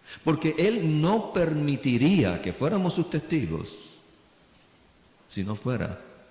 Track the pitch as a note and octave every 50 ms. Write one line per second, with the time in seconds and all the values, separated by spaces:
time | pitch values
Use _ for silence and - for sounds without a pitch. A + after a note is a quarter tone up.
0 | _ - - - - D#3 D#3+ - - D#3+ D3+ D#3 E3+ G#3 A3+ A#3 E3+ D#3+ D3+ D3+
1 | D3+ E3+ G#3 A#3 G3+ - - F#3 F3 D#3+ D#3 D3+ D3 D3 C#3 C3 - C3+ B2 A#2
2 | B2 D#3 G3+ F3+ C#3+ F#2 F2 E2 - F#2 E2+ - B2 D#3 G#3+ G3+ F#3 F3 - F3+
3 | E3 - - D#3 - - F#3 D#3 A2+ D#2+ D#2 D#2+ - - - - - - - -
4 | _ _ _ _ _ _ _ _ _ _ _ _ _ _ _ _ _ _ _ _
5 | _ _ _ _ _ _ - G#2 F#2+ G2+ G#2+ G#2 - B2 B2+ A2 F2 - - -
6 | - - - - - -